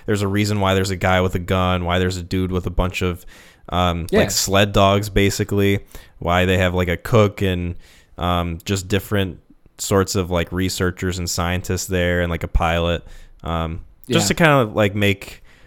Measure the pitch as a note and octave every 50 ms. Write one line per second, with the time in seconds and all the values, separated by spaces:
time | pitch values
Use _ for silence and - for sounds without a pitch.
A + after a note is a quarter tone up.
0 | - - G#2+ G2+ G#2 G2 G2 G#2 G#2 G2+ G#2 G#2 G2 F#2+ F#2+ F#2+ F#2 F#2+ F#2+ F2+
1 | F#2 F#2 F#2 F#2 F#2 F#2 - F#2 F2 E2+ F#2+ F#2 F#2 F#2 F#2 F2+ F2 E2+ F2 F#2
2 | F#2 F2+ F2+ F2+ F2 F2+ - F#2+ F#2 F2+ F2+ F#2 F2 F#2+ F2 - F2+ F2+ F#2 -
3 | F#2+ F2+ F2 E2+ - - - - - - - _ - - - F2+ F2+ F2 E2+ E2+
4 | D#2+ - - G#3 F#3 G#2 - - - - F#2+ G2 G#2 G#2 G2+ G#2+ G2 G2 G2 G#2
5 | G2+ G2+ G2 G#2 G2+ G2 - - G#2 - G#2 G2+ G2+ G2+ G2 G2 - - - -
6 | - - - - - E2 F2 F2+ F2+ F#2 F#2 F#2 F#2 F2+ F2 F#2 F#2 F2 E2+ E2+
7 | - - - A2+ G#2+ G2+ G2 - G2+ F#2+ F#2 F2+ F2 F2 E2+ - - - - -
8 | - _ - - - F2+ F2+ F2 F2 E2+ E2 E2 - - G2+ F#2+ F#2 F#2 G#2 G2
9 | - - G#2+ G2+ G2 F#2 E2 - _ _ - _ _ - _ - - - G#2+ G2
10 | F#2+ - - G#2 F#2 E2+ F2+ F2 E2+ - - F2+ F#2+ F#2 - - F#2+ F2+ F2 -
11 | - F#2 F2 F#2 E2+ E2+ - - F2 E2+ F2+ F2+ - - F#2+ F2+ - - F#2 F2+
12 | F2 F2 F2+ F2 F2 E2+ E2+ F2 - - - - F2+ E2 E2 E2+ E2+ E2+ F2 D#2
13 | - - - - - - - - - - E2 E2 E2 D#2+ D#2+ E2+ - - - _
14 | - - B2 E3 D#3 G3 F3+ - F3 D#3 C#3+ C#3 B2 G#2 - F2 G#2+ G2+ G2 G#2
15 | G2+ G2+ G2 F#2+ - - - - - - - - -